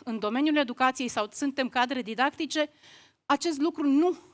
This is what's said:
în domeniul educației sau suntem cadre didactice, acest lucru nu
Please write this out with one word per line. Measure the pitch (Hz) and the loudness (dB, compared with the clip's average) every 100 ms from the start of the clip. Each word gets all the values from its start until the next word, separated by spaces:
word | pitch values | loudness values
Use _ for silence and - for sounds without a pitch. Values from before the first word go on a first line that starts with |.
în | - 226 | -8 -4
domeniul | 208 240 302 302 | -2 0 2 2
educației | 254 247 262 262 247 | 0 0 0 0 -4
sau | - 214 | -2 -4
suntem | - 285 277 262 | -4 -4 -2 -2
cadre | 254 247 262 | 0 0 -2
didactice, | 208 214 269 - 311 311 302 _ - - - _ - | -4 0 0 0 -4 -2 -4 _ -20 -20 -20 _ -2
acest | 277 339 285 | 0 0 0
lucru | 320 311 | -2 0
nu | 294 277 359 339 - | 2 4 4 0 -10